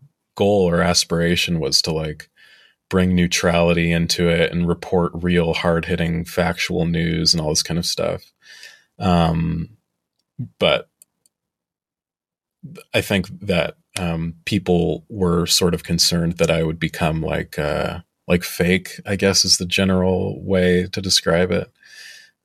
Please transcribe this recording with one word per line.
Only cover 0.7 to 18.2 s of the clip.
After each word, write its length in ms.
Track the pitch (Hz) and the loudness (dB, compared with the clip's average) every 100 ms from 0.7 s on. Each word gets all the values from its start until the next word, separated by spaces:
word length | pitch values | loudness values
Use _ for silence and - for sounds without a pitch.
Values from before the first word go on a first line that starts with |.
or 120 | 85 | 2
aspiration 800 | 87 87 - 85 85 87 - 85 | 2 0 0 0 0 0 0 -2
was 220 | 69 - | 0 0
to, 100 | - | 0
like, 360 | 78 78 76 - _ - - _ _ - | -2 -6 -10 -16 _ -20 -20 _ _ -2
bring 260 | 92 92 | 2 4
neutrality 800 | 90 87 - 90 85 85 85 85 | 4 2 2 2 2 2 2 2
into 360 | 85 82 - 85 | 0 0 0 2
it 220 | 85 82 | 2 0
and 140 | 85 87 | 0 -2
report 460 | 85 - 90 85 | -2 -2 0 0
real 400 | 85 87 87 82 | -2 0 2 2
hard-hitting 680 | 78 87 85 80 87 85 82 | 0 0 0 0 -2 -2 -4
factual 640 | 85 - 85 85 - 90 85 | -4 -2 -2 -2 -4 -2 0
news 460 | 85 82 85 82 | 0 0 0 0
and 60 | 85 | 0
all 100 | 78 | 0
this 120 | 82 | -2
kind 160 | - 85 | -2 -4
of 80 | 85 | -4
stuff. 460 | - 80 92 - _ - - - - _ - | -2 -4 -4 -10 _ -20 -20 -20 -20 _ -4
Um, 720 | 101 87 85 82 82 82 - - _ _ _ _ _ - 113 - | 2 4 4 2 -2 -2 -6 -12 _ _ _ _ _ -14 -12 0
but 300 | 82 67 - _ _ _ _ _ _ _ _ _ _ _ _ _ _ _ _ _ 139 160 - | 2 2 -2 _ _ _ _ _ _ _ _ _ _ _ _ _ _ _ _ _ -20 -20 -6
I 60 | 117 | -4
think 280 | - 101 87 - | 0 0 -2 -6
that, 360 | 101 87 78 - _ - | -2 0 -2 -6 _ -6
um, 360 | 87 82 85 82 | -4 -4 -4 -8
people 600 | - 101 90 87 82 80 - | -4 -2 2 2 2 -2 -8
were 380 | 104 90 85 82 | -2 0 0 0
sort 280 | - 90 | 2 2
of 100 | 85 | 0
concerned 540 | - 85 - 85 85 85 | -2 -2 0 0 0 0
that 120 | 85 | 2
I 120 | 82 | 2
would 160 | 80 82 | 0 -2
become, 420 | 80 - 82 80 | -4 -2 -2 0
like, 360 | 78 76 76 - | -2 -4 -6 -4
uh, 420 | 73 - - - - _ | -2 -2 -4 -6 -14 _